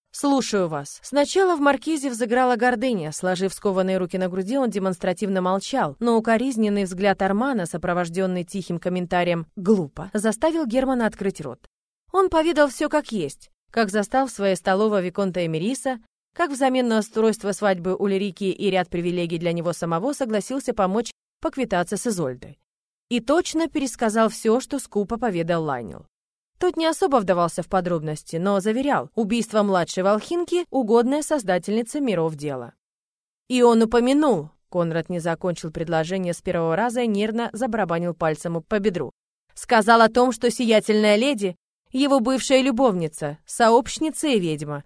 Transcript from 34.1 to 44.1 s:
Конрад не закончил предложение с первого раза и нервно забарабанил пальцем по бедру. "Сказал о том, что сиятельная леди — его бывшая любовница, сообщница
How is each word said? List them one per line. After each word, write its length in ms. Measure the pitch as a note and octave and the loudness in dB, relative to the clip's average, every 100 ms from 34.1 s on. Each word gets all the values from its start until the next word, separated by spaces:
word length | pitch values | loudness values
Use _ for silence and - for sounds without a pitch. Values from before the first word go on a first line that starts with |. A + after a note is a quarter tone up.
| C#4+ D4+ F3+ D3+ _ _ | 4 4 2 -2 _ _
Конрад 380 | F3 E3+ E3 D#3+ | -2 0 -2 -4
не 120 | F3 | -4
закончил 500 | E3+ E3 F#3 E3 E3 | -4 -2 -4 -4 -6
предложение 640 | E3+ E3 D#3+ D#3+ F#3+ F3 | -6 -2 -2 0 -2 -4
с 100 | E3+ | -4
первого 320 | F#3 F3 E3 | -4 -2 0
раза 280 | E3 A#3+ A#3+ | 0 0 0
и 40 | A#3+ | 0
нервно 440 | G3+ A3 A3+ A#3 | 0 -2 -2 -4
забарабанил 600 | G#3+ B3+ G#3+ F3 E3+ F3 | -4 -2 -2 -2 -2 -2
пальцем 480 | D#3+ D#3+ D#3 E3+ E3 | -2 -2 -2 -4 -6
по 160 | - G#3+ | -2 -2
бедру. 320 | G#3 E3+ A#2+ - _ _ _ | 0 -2 -4 -10 _ _ _
"Сказал 460 | - - A3+ G#3 A#3 | -12 0 2 6 6
о 80 | A3 | 6
том, 240 | A#3+ B3 | 4 2
что 180 | A#3 A#3+ | 2 0
сиятельная 640 | A#3 A#3 G#3+ - G#3+ G#3+ | 0 2 4 4 4 4
леди — 420 | G#3 C4+ A3+ G3 F3 _ _ _ | 4 2 0 -4 -6 _ _ _
его 240 | C4 C#4+ C4+ | 0 4 4
бывшая 420 | A3+ C4 - C4 | 4 0 4 4
любовница, 800 | C4 A3+ C4 F3+ D#3+ - D3 D#3 - | 4 2 2 2 -4 -6 -8 -8 -8
сообщница 800 | - A3+ A#3 A3+ - D#4 | 2 6 6 4 -2 -4